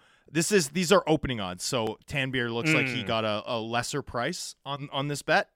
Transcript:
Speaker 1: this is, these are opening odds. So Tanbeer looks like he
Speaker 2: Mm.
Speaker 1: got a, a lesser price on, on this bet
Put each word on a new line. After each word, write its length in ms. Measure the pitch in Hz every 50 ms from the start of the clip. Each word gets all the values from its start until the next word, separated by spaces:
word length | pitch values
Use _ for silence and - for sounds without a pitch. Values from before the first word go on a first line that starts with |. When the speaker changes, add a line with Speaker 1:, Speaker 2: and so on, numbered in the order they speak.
| _ _ _ _ _ -
Speaker 1:
this 220 | 139 160 165 -
is, 180 | 208 190 147 139
these 220 | 143 185 180 151
are 120 | 202 175 -
opening 320 | 151 160 - - 139 123 110
odds. 240 | 98 90 90 90 -
So 340 | - 139 120 110 110 107 - _
Tanbeer 440 | - - 143 135 135 127 127 120 117 113
looks 200 | 117 - 156 156
like 140 | 147 135
he 160 | 131 131 131 98
Speaker 2:
Mm. 40 |
Speaker 1:
got 160 | 95 113 113 110
a, 180 | 107 104 107 -
a 140 | - 123 113
lesser 420 | 110 113 117 120 120 - - 143
price 540 | - - - 120 120 151 180 - - - - _ -
on, 240 | 139 139 135 143 -
on 160 | - 139 139 147
this 120 | 147 -
bet 280 | - 151 156 196 208 - _